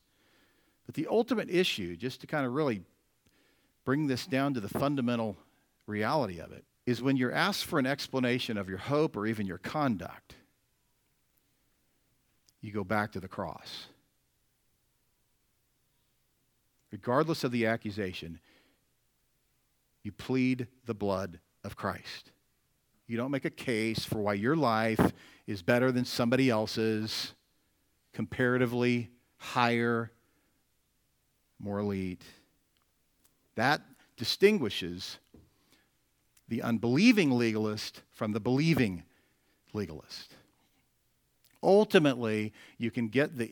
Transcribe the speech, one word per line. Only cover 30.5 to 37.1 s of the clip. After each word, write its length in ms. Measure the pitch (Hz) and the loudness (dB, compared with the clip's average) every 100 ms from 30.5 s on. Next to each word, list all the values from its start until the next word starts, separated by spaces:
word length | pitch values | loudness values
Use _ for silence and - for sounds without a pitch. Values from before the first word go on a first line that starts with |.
| _ _ _ _ _ _ _ _ _ _ - | _ _ _ _ _ _ _ _ _ _ -14
more 220 | 101 101 | -6 -4
elite. 440 | 101 98 92 90 - - _ _ _ _ _ _ _ _ _ _ _ 110 | -2 -2 -4 -8 -16 -20 _ _ _ _ _ _ _ _ _ _ _ -2
That 180 | 131 156 - - _ - | 0 0 -4 -20 _ -8
distinguishes 1040 | 117 - 196 208 107 - 87 87 - - _ - _ _ _ _ _ _ _ _ _ _ - | -6 4 4 4 -2 -4 -6 -8 -12 -14 _ -20 _ _ _ _ _ _ _ _ _ _ -6
the 140 | 117 | -4
unbelieving 680 | 120 113 117 139 240 | 0 0 2 6 6